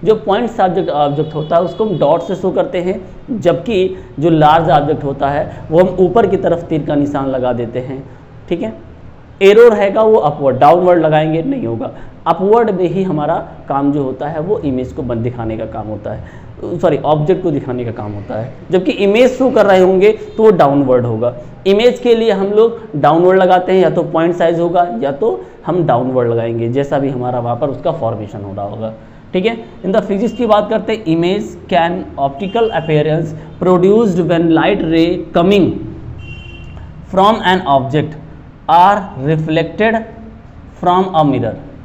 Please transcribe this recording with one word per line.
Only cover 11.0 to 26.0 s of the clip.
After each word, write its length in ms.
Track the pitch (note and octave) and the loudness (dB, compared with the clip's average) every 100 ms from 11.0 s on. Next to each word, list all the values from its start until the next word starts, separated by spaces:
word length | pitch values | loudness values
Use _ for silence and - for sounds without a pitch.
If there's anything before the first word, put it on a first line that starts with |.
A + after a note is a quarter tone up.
| D#3+ | 4
लगाएंगे 360 | D3+ D#3 D#3 | 2 0 -2
नहीं 260 | D#3+ C#4 A#2 | -2 -4 -4
होगा, 240 | A2+ - - - - - | -6 -8 -12 -18 -8 -2
Upward 440 | E3 F#3+ A3+ A3+ | 0 2 2 2
में 180 | F#3 F3+ | 0 -2
ही 140 | E3 | -2
हमारा 460 | F#3+ D3+ D3 F3 - - - | -2 -2 -2 -4 -6 -16 -6
काम 220 | C#3 C#3+ | -2 0
जो 120 | D3 | 0
होता 240 | C3 B2 D3 | -2 -6 -8
है 120 | D#3+ | -6
वो 200 | E3 G#3 | -4 -2
image 340 | D3+ B2+ B2 | -2 -4 -6
को 80 | - | -8
बन-, 220 | C3 A#2 | -6 -4
दिखाने 340 | A#2 A#2+ A2+ A2 | -4 -6 -8 -6
का 80 | A2 | -8
काम 220 | A2+ G#2+ | -10 -10
होता 240 | G#2 G#2+ | -10 -10
है, 120 | G#2+ - - - - - E3+ | -12 -12 -18 -20 -14 -10 -2
सॉरी 160 | F3+ D3 | 0 0
object 460 | C#3 D3+ D3 F3+ | 0 0 2 0
को 80 | F3+ | 0
दिखाने 340 | C#3 C#3 B2 A#2+ | -4 -4 -6 -6
का 60 | |
काम 200 | G#2+ G#2 | -8 -10
होता 280 | G2+ G2+ G#2+ | -10 -8 -8
है, 120 | A#2+ - - | -8 -12 -2
जबकि 200 | F3+ F#3 | -2 0
image 400 | F3+ G3 G#3 B3+ | 0 2 4 4
शो 200 | B3+ C4 | 4 0
कर 140 | A#3+ G3+ | 2 4
रहे 140 | F#3+ | 6
होंगे 320 | F#3 F#3 G3+ | 6 6 4
तो 320 | G#3+ - - | 2 -6 2
वो 80 | A3 | 4
downward 540 | F3+ D3 C#3+ C3+ B2+ A#2+ | 6 4 2 2 2 2
होगा। 300 | A2 A#2+ A#2+ - - F#3 | -2 -4 -4 -16 -6 0
Image 320 | G3+ A#3+ A#3+ | 4 4 2
के 160 | A#3+ A3+ | 2 2
लिए 160 | A3+ | 2
हम 160 | G3 G3 | 0 0
लोग 320 | G#3 A3+ A3+ - - | 2 2 0 -10 0
downward 440 | C#3+ D#3+ F3 F#3+ | 2 4 4 6
लगाते 320 | F#3 F#3 F3+ | 4 4 4
हैं, 100 | F#3+ | 2
या 60 | E3+ | 2
तो 140 | D3+ | 2
point 320 | D#3+ D#3+ E3 E3+ | -2 0 0 2
size 240 | E3+ E3+ | 0 2
होगा 360 | E3+ F3+ - A#2 | 0 0 0 -2
या 120 | C3+ | -4
तो 300 | D3 A3 F#4 - - - | -2 -2 -2 -10 -14 -4
हम 200 | F3 D3+ | -2 2
downward 440 | A#2+ | 0